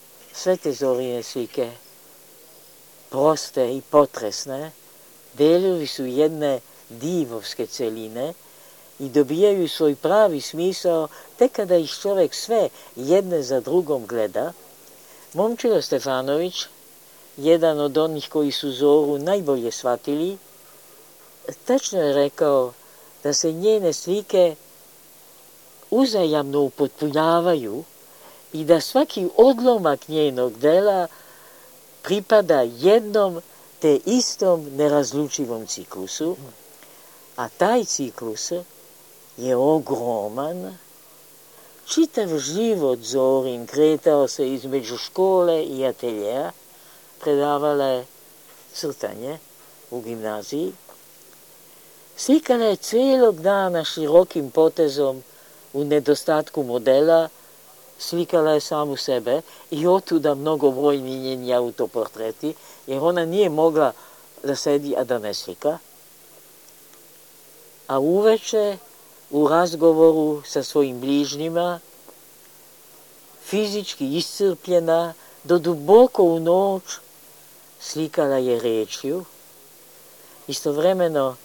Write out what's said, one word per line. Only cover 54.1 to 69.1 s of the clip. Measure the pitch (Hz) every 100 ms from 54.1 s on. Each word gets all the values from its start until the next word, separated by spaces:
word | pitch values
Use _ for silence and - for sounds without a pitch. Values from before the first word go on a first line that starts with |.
| 165 185 170 139
potezom | 160 160 160 156 139 135 131 127 - - - -
u | 139
nedostatku | 147 147 139 143 - 151 151 -
modela, | 127 120 110 131 156 165 160 - - - - - - -
slikala | - 170 170 175 156
je | 151
samu | - 151 151 135
sebe | - 127 113 139 - - -
i | 151 170
otuda | 190 190 165 147
mnogobrojni | 139 147 156 143 127 147 143 131 131
njeni | 131 131 123
autoportreti, | 123 120 - 117 120 107 107 113 110 147 156 - - -
jer | 135
ona | 160 180
nije | 165 185 196
mogla | 151 165 156 143 - - - - -
da | 135 139
sedi, | 151 143 143 135
a |
da | 127 123
ne | 107
slika. | 98 - 90 147 170 - - - - - - - - - - - - - - - - - - - - -
A | 135
uveče, | 143 185 214 220 - 220 208 190 - - -